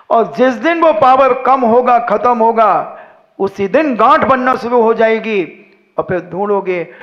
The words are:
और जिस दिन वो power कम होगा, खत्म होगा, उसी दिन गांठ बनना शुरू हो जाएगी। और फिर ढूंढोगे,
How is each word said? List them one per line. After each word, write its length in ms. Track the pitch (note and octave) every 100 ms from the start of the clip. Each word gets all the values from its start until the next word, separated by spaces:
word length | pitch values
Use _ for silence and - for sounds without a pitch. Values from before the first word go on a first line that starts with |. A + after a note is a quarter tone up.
| -
और 260 | A#3 G#3+ -
जिस 180 | B3+
दिन 280 | A3+ D4 E4+
वो 120 | E4
power 500 | D#4 C4 C4 C4+ B3+
कम 180 | C4 C4
होगा, 380 | A#3 A#3+ B3 A#3+
खत्म 380 | A#3 G#3 B3 A#3
होगा, 640 | A3+ A3+ G#3+ D#3+ - - - _ _ -
उसी 280 | G3 - G3
दिन 280 | B3 D4+ A3
गांठ 260 | A#3+ D4+
बनना 340 | A3+ B3+ B3+ B3
शुरू 260 | A#3 B3
हो 120 | A3
जाएगी। 680 | A3 A3+ A3 G#3+ G3+ D#3+ - - _ _ -
और 60 |
फिर 260 | - F3+ E3+
ढूंढोगे, 680 | F3 G3+ G3+ F#3 F3+ D#3+ -